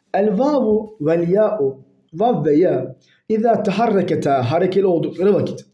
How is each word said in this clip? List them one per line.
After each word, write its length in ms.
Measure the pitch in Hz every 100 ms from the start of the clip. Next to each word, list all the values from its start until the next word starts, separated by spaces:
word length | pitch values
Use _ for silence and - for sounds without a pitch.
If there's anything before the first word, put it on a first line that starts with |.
| _
el 260 | 180 214 196
vavu 580 | 269 294 214 214 214 -
vel 280 | 151 170 170
ya'u, 500 | 190 180 - 135 135 - _ _
vav 320 | 160 233 190 151
ve 100 | 147
ya, 400 | 180 131 127 - _ _ -
izâ 340 | 220 226 202
teharreketâ, 880 | 196 190 233 196 165 156 151 135 120
harekeli 340 | 165 180 196 190
oldukları 480 | 165 151 - 196
vakit. 320 | 175 123 - -